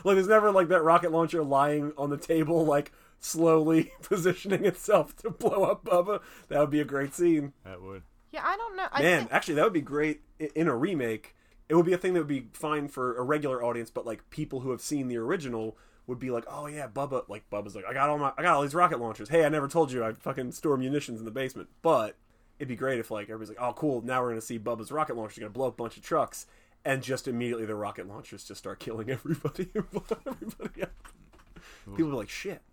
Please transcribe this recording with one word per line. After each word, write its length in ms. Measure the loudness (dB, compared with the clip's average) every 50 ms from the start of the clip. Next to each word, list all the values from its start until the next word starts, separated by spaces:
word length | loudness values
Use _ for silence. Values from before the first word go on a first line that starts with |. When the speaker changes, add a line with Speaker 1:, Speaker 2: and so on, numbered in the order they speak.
| 2
Speaker 1:
like, 100 | 4 4
there's 140 | 6 6 8
never, 220 | 8 8 8 6 6
like, 160 | 6 6 6
that 120 | 4 4
rocket 300 | 6 8 6 6 6 4
launcher 320 | 2 2 2 2 2 0 0
lying 480 | 2 4 4 4 4 2 0 -2 -2 -4
on 140 | -4 -4 -4
the 60 | -4
table, 480 | -2 0 2 2 2 4 4 4 4 4
like, 280 | 4 4 2 2 -2 -8 -20 -20 _ _ _
slowly 720 | -10 -4 0 4 6 6 6 6 6 6 4 4 4 2 -4
<laughs> 40 | -10 -4
positioning 600 | -2 0 2 2 2 2 0 0 -2 0 2 2
itself 500 | 2 0 0 2 4 4 4 4 2 -4
to 120 | -10 -8 -8
blow 320 | -4 0 0 2 2 4 2
up 180 | 2 2 0 0
Bubba. 380 | 2 4 4 4 2 0 -4 -6 -10 -20 -18 -8
That 120 | -2 2 2
would 100 | 2 4
be 100 | 2 0
a 60 | 0
great 280 | 0 -2 -4 -4 -4 0
scene. 380 | 2 4 4 4 4 2 -2 -8 _ -18
Speaker 2:
That 160 | -16 -14 -14
would. 220 | -12 -14 -14 -14 -16 -20 _ _ _ _
Speaker 3:
Yeah, 120 | -8 -4 -2
I 100 | -2 -2
don't 220 | -2 -6 -8 -8
know. 100 | -8 -6 -4
I 120 | 0 2
Speaker 1:
Man, 180 | 4 4 4 2 2
Speaker 3:
think 100 | 0 0
Speaker 1:
actually, 220 | -2 0 0 0
that 100 | 2 2
would 80 | 2 2
be 80 | 0
great 400 | -4 -4 -2 -2 -2 -2 -4 -6 -10 _ _ -10
i-, 100 | -10 -6 -2
in 140 | 0 0 2
a 60 | 2
remake. 580 | 0 0 -2 -2 -2 -2 -4 -4 -6 -10 -16 -20 _ _ _ _ _ _
It 80 | 2 4
would 100 | 4 6
be 80 | 4 2
a 40 |
thing 160 | 0 0 0 0
that 80 | 0
would 60 | 0
be 200 | 0 -2 -4 -6 -8 -12
fine 340 | -6 -4 -2 -2 -2 -4
for 300 | -6 -6 -4 -4 -2 -2
a 40 | -2 0
regular 380 | 0 0 0 0 -2 -2 0
audience, 300 | 0 -2 -2 -2 -6 -8
but, 140 | -8 -8 -6
like, 240 | -6 -8 -10 -12 _
people 320 | -8 -8 -6 -6 -6 -6
who 100 | -4 -4
have 100 | -4 -4
seen 280 | -4 -4 -4 -2 -2 -2
the 80 | -4
original 600 | -2 -2 -2 -2 -2 -4 -4 -6 -6 -6 -6 -10 -12 -18 _ _ _ _
would 120 | -10 -8 -6
be 100 | -4 -4
like, 160 | -4 -4 -6
"Oh 200 | -8 -10 -12 -10
yeah, 200 | -10 -10 -10 -10
Bubba," 400 | -8 -6 -6 -4 -2 -2 -4 -4
like, 220 | -6 -10 -14 -10 -8
Bubba's 260 | -6 -6 -6 -8 -10
like, 80 | -10 -8
"I 60 | -6 -2
got 160 | 0 2 2
all 80 | 2 2
my, 120 | 0 -2 -2
I 60 | 0 2
got 100 | 4 4
all 60 | 4
these 140 | 2 2 2
rocket 260 | 4 4 4 2 0
launchers. 260 | -4 -4 -6 -8 -4
Hey, 160 | 2 4 4 4
I 60 | 4
never 180 | 4 0 -2
told 240 | 0 2 2 2 2
you 140 | 0 -2 -2
I 80 | -2 -4
fucking 380 | -6 -6 -6 -6 -6 -6 -8 -6
store 240 | -2 0 2 2
munitions 420 | 2 0 0 -2 -2 -4 -6 -10 -10
in 60 | -10
the 60 | -8
basement." 360 | -6 -4 -6 -6 -6 -10 -16 -16 _ _
But 340 | 2 4 4 4 2 0 -6 _ _ _ _ _ _ _ _ -12
it'd 80 | -10 -8
be 60 | -6
great 240 | -4 -2 -2 -2 -2
if, 100 | -4 -6
like, 140 | -6 -8 -8
everybody's 220 | -8 -10 -12 -12 -12
like, 180 | -8 -6 -4
"Oh, 60 | -4 -4
cool, 300 | -2 -2 -2 -2 -2 -2
now 180 | -2 0 0
we're 80 | 0 0
gonna 100 | -2 -4
see 180 | -6 -8 -8 -6
Bubba's 320 | -4 -4 -6 -6 -6 -6
rocket 260 | -4 -4 -4 -4 -4
launcher's 220 | -8 -8 -10 -10 -12
gonna 100 | -14 -10
blow 160 | -6 -4 -4 -4
up 40 | -4
a 40 |
bunch 200 | -6 -8 -10 -10
of 60 | -12 -6
trucks," 420 | -2 0 0 0 0 -4 -12 -18 -18 _ _ _ _ _ _ -2
and 160 | -2 -2 -2
just 260 | -2 -4 -4 -4 -4
immediately 380 | -4 -4 -4 -2 -4 -4 -4 -6
the 80 | -6 -6
rocket 340 | -6 -6 -6 -8 -10 -12
launchers 360 | -14 -14 -16 -16 -18 -18 -18 -16
just 160 | -16 -16 -12
start 200 | -12 -12 -12 -12
killing 300 | -10 -10 -8 -8 -6 -6
<laughs> 80 | -6
everybody, 540 | -4 -4 -4 -4 -2 -4 -6 -6 -6 -8 -6
<laughs> 40 | -4
everybody 1080 | -6 -6 -6 -8 -8 -6 -6 -8 -8 -8 -10 -12 -12 -12 -14 -14 -12 -12 -14 -12 -10 -12
else. 80 | -12 -12 -14 -20 -20 -20 -20 -20 _ -20 -20 -20 -20 -20 -20 -20 -20 -20 -20 -18 -8 -4
People 160 | -2 -2 -2
be 60 | -2
like, 120 | -6 -6 -8
"Shit, 320 | -10 -10 -10 -10 -10 -12 _ _